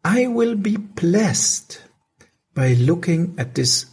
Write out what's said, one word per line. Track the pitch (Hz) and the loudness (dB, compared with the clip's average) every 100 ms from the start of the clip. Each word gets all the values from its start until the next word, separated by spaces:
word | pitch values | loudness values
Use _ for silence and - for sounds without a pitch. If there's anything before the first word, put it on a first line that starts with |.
| 165 | 2
I | 240 247 233 | 0 2 0
will | 233 208 202 | 0 0 -2
be | 214 - - | -4 -6 -2
blessed | 170 202 208 113 - - - - - _ _ _ _ _ _ - | 0 2 2 0 -2 -4 -8 -20 -20 _ _ _ _ _ _ -2
by | 131 123 127 | 2 4 2
looking | 170 175 165 175 - | 0 0 0 -2 -4
at | 131 - | -6 -2
this | 123 - - | 0 -2 -4